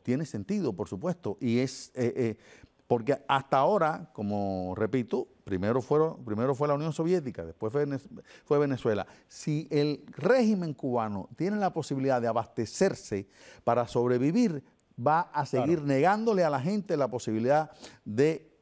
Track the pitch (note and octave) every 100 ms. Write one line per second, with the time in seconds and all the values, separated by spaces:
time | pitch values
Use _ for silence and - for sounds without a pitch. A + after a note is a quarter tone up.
0 | - C3 D#3 A2 F#2+ G#3 D3 F#2 G#2 G2
1 | D#3+ E3+ A2 G2 B2+ A#2 C3 - - B2+
2 | A#2+ - A2+ G#2+ - - - _ _ A#2+
3 | A2+ C3+ - C3+ - C#3 D3+ D#3 D#3 D#3+
4 | E3+ - G#2 G#2 G2 F#2+ F2+ F#2 A2 C3
5 | A2 - - _ - F#2+ G2+ B2 - D3
6 | D#3+ - B2 G#2 B2+ B2+ D3 C#3+ D#3+ D3
7 | E3 F#3 C3+ F#2 E2 - A2 C#3+ D3 C3+
8 | - - - - _ D3 C#3+ B2+ A#2+ G#2
9 | F#2 - _ - - D3+ D#3+ D3+ D3 D3
10 | - - - C4 A3 G3+ E3+ C#3 C#3 A#2+
11 | A2 G2+ E2+ - F3 G#3 F#3+ E3 C#3 C#3
12 | C3+ B2+ A#2 A2+ G#2+ - A2 - F#3+ D#3
13 | - G2+ G2 _ - - - A#2 A#2 B2+
14 | A#2+ B2 C#3 G3 A#3 D3 - _ _ -
15 | B2 D#3+ F3+ D3 C#3 B2+ C3+ E3+ C#3+ C3+
16 | E3 G#3+ A3+ G3+ E3 C#3 C#3+ G#3 - D#3
17 | B2+ A#2+ - A2 A#2+ D3+ D3+ - - -
18 | - G#2+ D3+ D#3+ - _